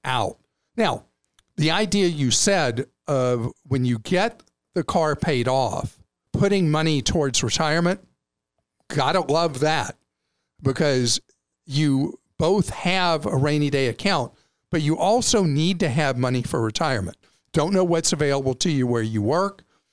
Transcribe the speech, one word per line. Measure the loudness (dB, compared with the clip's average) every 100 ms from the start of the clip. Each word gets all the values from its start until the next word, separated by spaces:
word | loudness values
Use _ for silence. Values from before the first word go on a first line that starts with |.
out. | -4 -2 -2 -6 _ _ _ -2
Now, | -2 -2 -8 _ _ _ _ -2
the | 0
idea | 0 0 2 0
you | 2 0
said | 2 2 2 0 -2 -6 _ -4
of | 0 0 0 -4 -8 -4
when | -2
you | 0 -2
get | 0 0 0 -4 _ _ _
the | -6
car | -2 0 0
paid | 0 -2 0 0
off, | 0 0 -4 -8 -10 _ _ _
putting | 0 2 2 2
money | 2 0 0
towards | 0 0 0 0
retirement, | -2 0 0 2 0 -2 _ _ _ _ _ _ _ _ -8
gotta | -2 0 0
love | 0 0 0 0
that, | 0 0 -4 -10 _ _ _ _ _ _
because | -2 0 2 2 0 -2 -6 _ _ _ -6
you | 0 2 2 -2 -8 _ -2
both | 0 2 0
have | -2 -2 0 0 0 -2
a | 0
rainy | 0 0 0
day | 0 -2
account, | -2 -2 -2 -2 -10 _ _ _
but | -2
you | 0 0
also | 2 2 2 2
need | 2 2 0 0
to | 0
have | 0 0 0
money | 0 -2
for | -2 -2
retirement. | -2 -2 -2 -2 -4 -10 _ _ _
Don't | -2 0
know | 2
what's | 2 2 0
available | 0 0 0 -2
to | -2 0
you | 0 0
where | 0
you | 0 -2
work. | 0 0 -2 -6 _ _ _